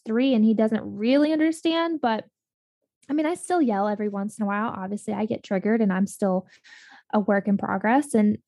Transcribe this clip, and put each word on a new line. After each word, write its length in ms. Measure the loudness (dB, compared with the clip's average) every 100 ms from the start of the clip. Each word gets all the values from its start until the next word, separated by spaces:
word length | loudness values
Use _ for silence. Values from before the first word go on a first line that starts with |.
three 300 | -4 0 2
and 100 | 4
he 80 | 4
doesn't 300 | 4 2 0
really 480 | -6 -4 0 2 2
understand, 680 | 2 0 0 -2 0 -2 -2
but, 240 | -2 -2 -6 _ _ _ _ _ _ _ -6
I 60 |
mean, 100 | -2
I 80 | -2
still 280 | -4 -2 0
yell 260 | 2 2 0
every 220 | -2 -4
once 280 | -4 -6 -4
in 40 |
a 40 | -2
while. 280 | -2 -2 -6
Obviously, 380 | -8 -8 -6
I 100 | -4
get 180 | -4 -6
triggered 380 | -4 -2 0 2
and 100 | 2
I'm 160 | 2 -2
still 400 | -2 0 0 -4 _ _ -20 -20 -20 _
a 60 | -2
work 280 | 2 0 2
in 80 | -2
progress. 560 | -2 -2 2 2 2
And 240 | 2 2 0